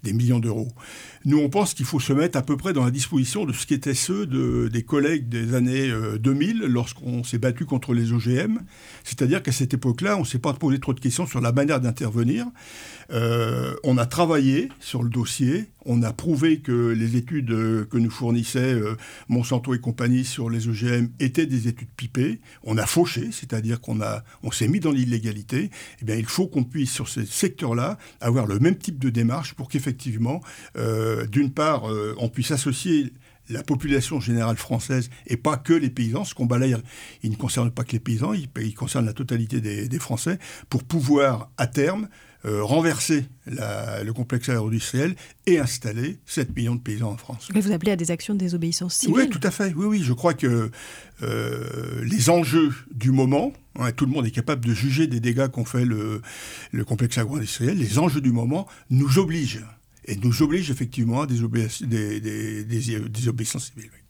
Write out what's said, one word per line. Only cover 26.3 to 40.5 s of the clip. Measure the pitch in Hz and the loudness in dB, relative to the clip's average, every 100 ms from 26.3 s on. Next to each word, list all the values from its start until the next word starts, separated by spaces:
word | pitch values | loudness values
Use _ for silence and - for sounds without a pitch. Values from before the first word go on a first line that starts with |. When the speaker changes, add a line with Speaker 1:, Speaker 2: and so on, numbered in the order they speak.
| - 185 | -2 0
Speaker 1:
qu'on | 147 | 0
puisse, | 123 160 131 | -2 -2 -2
sur | - 120 | -2 -6
ces | - 110 | -6 -6
secteurs-là, | - 196 - 139 117 135 214 - - | 0 -2 -2 -2 0 0 -4 -10 -4
avoir | 120 120 107 | 0 2 2
le | 101 | 4
même | 151 190 | 4 4
type | - 151 | -2 -2
de | 131 | 0
démarche | 117 117 131 131 | 2 2 0 -6
pour | - 127 | -10 -4
qu'effectivement, | 147 135 120 127 110 117 156 - - - - | -4 -2 -6 -6 -2 -2 -2 -8 -20 -14 -6
euh, | 117 110 110 110 113 | -2 0 0 0 0
d'une | 107 143 | 2 0
part, | 135 151 147 110 | 2 2 2 0
euh, | 107 107 110 | -4 -4 -4
on | 120 | -4
puisse | 123 123 | -2 -2
associer | 147 143 135 185 160 131 - - _ _ | 0 0 -2 2 2 2 -6 -20 _ _
la | 113 | -10
population | 147 135 151 139 123 143 | -2 -2 2 0 0 -2
générale | 107 117 113 113 | 0 0 0 -2
française | - 117 - 131 120 - - | -2 -4 0 -2 -2 -8 -6
et | 120 | -2
pas | - 147 | 0 -2
que | - | 2
les | 165 262 | 2 2
paysans. | - 113 120 | 0 -2 -2
Ce | 202 | -4
combat-là, | - 127 123 131 | -2 0 4 4
il, | 117 117 - - - | 2 -2 -16 -20 -8
il | 113 | -4
ne | 107 | -2
concerne | - - 117 | -2 0 0
pas | 120 | 0
que | 123 | -2
les | 117 | -2
paysans, | 120 113 202 | -2 -2 0
il, | 208 139 - | -2 -4 -6
il | 110 | -6
concerne | 107 127 135 113 | -6 -4 0 -2
la | |
totalité | 110 117 117 113 123 | -2 -2 -2 0 -2
des, | 107 104 110 | -2 -4 -4
des | 131 | -4
Français, | - 117 - 180 - | -4 -4 -2 -4 -8